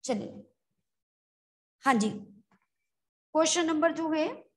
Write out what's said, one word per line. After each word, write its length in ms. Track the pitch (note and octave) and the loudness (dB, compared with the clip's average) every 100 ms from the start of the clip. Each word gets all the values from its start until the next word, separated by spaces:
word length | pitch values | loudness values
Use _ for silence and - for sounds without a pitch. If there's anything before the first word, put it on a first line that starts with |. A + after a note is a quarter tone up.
चलिए, 400 | - A3 - G#2 - _ _ _ _ _ _ _ _ _ _ _ _ _ C4+ | -4 -4 -4 -14 -20 _ _ _ _ _ _ _ _ _ _ _ _ _ 2
हाँ 80 | |
जी, 160 | A#3+ G#3+ | 2 2
क्वेश्चन 1600 | G3 - - _ _ _ _ _ _ _ _ _ D#4 D#4+ F4 E4 | -4 -14 -20 _ _ _ _ _ _ _ _ _ 0 2 2 0
number 260 | D#4 E4 | 2 0
जो 180 | D#4+ D#4+ | 0 -2
है। 160 | D#4 E4 B4+ - | 0 -2 -4 -16